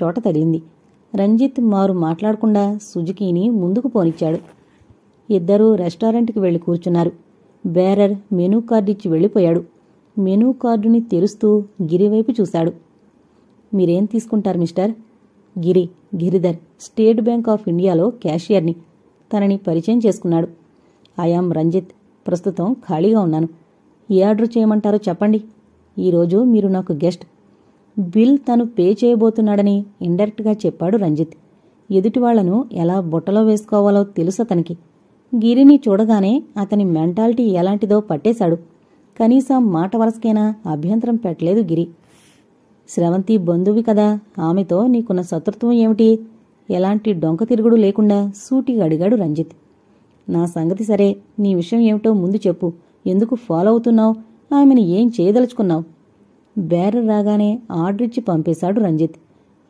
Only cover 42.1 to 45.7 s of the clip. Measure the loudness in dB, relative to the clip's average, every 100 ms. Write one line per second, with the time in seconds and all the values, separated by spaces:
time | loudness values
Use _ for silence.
42.1 | _ _ _ _ _ _ _ _ -4 -2
43.1 | -2 0 -2 0 -2 0 0 0 0 0
44.1 | -2 -8 -6 -2 -2 0 0 0 0 -2
45.1 | -4 -4 -6 -6 -4 0